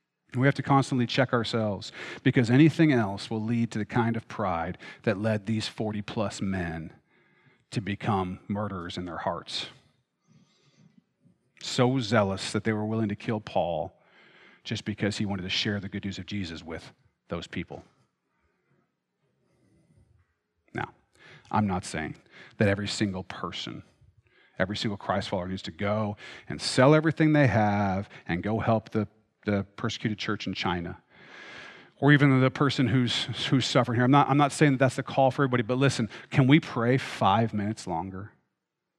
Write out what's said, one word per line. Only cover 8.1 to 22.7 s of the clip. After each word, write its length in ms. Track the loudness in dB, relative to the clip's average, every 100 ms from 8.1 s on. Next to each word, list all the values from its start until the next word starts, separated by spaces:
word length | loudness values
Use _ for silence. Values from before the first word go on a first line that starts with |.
| 0 -2 -6 -6
murderers 500 | -6 -6 -8 -8 -10
in 60 |
their 140 | -8 -6
hearts. 480 | -6 -6 -8 -10 -10 -14 _ _ _ _ _ _ _ _ _ _ _ _ _ _ _ _ _ -14
So 380 | -6 0 2 2
zealous 500 | 0 2 2 -2 -4
that 120 | -4
they 80 | -2
were 120 | -2
willing 240 | -2 -2 -4
to 40 |
kill 260 | -4 -6 -6
Paul 560 | -4 -4 -2 -4 -6 _ _ _ _ _ -20 _
just 200 | -10 -8
because 340 | -6 -4 -2 -2
he 60 |
wanted 180 | -4 -4
to 80 | -4
share 280 | -4 -2 -4
the 100 | -6
good 160 | -8
news 140 | -8 -8
of 80 | -8
Jesus 380 | -8 -8 -10
with 280 | -12 -14 -16 _ _ _ -12
those 180 | -10 -10
people. 380 | -10 -10 -14 -20 _ _ _ _ _ _ _ _ _ _ _ _ _ _ _ _ _ _ _ _ _ _ _ _ _ _ _ _
Now, 160 | -8 -8 _ _ _ -20 -20 -4
I'm 160 | -2 0
not 180 | -2
saying 320 | -6 -8 -8 -12 _ -20 -10 0
that 100 |
every 200 | 0